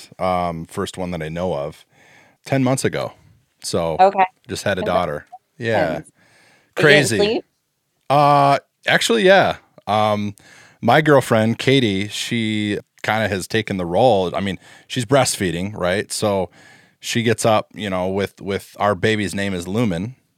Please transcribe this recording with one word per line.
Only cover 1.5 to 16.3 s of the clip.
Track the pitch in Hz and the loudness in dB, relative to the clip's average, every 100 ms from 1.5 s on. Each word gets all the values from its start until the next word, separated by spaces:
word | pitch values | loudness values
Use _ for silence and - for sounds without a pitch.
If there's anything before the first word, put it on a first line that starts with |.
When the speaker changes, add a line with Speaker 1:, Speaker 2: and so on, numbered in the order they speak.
| 73 | -4
Speaker 1:
of. | 73 - _ _ _ _ _ _ - | -8 -12 _ _ _ _ _ _ -4
ten | 135 | -2
months | 127 135 104 | 0 0 -2
ago. | 71 62 - _ _ _ _ | -4 -8 -12 _ _ _ _
So, | - 95 82 78 | -6 -4 -2 2
Speaker 2:
Okay. | 190 196 185 _ - | 2 2 -2 _ -12
Speaker 1:
just | 92 | -8
had | 104 92 | -4 -4
a | |
Speaker 2:
Okay. | 87 | -2
Speaker 1:
daughter. | 90 85 73 - - _ - | -2 -2 -6 -12 -20 _ -10
Yeah. | 113 107 | -4 -2
Speaker 2:
Nice. | 85 76 | -2 -4
You | |
getting | - _ _ _ _ _ _ - | -10 _ _ _ _ _ _ 2
Speaker 1:
Crazy. | 151 147 135 107 | 6 6 4 2
Speaker 2:
sleep? | 208 - - _ _ _ _ _ - | 0 0 -6 _ _ _ _ _ 0
Speaker 1:
Uh, | 143 143 143 139 135 - _ - | 4 6 6 4 2 -2 _ 0
actually, | 170 - 226 | 0 2 2
yeah. | 185 190 101 - _ - - | 6 6 4 0 _ -12 -2
Um, | 107 107 104 104 - - - - _ | 0 0 0 -4 -10 -18 -20 -20 _
my | 113 143 | 2 4
girlfriend, | 156 139 - 113 110 113 | 6 4 4 2 2 0
Katie, | - 135 113 95 104 | 2 2 2 -2 -4
she | - - 117 110 107 104 101 - _ | -8 -6 -4 -2 -2 -4 -6 -8 _
kinda | - 110 104 | -4 -2 0
has | 98 - | -2 -2
taken | 110 - 95 | -4 -2 -4
the | 85 | -2
role. | 90 127 101 87 78 | 2 4 2 0 -4
I | |
mean, | 98 90 - - - | -6 -8 -12 -20 -10
she's | 131 117 | -8 0
breastfeeding, | 139 120 - 90 82 98 101 | 0 0 -2 -4 -4 -6 -4
right? | 90 98 98 | -2 -2 -4
So | - 107 | -4 -2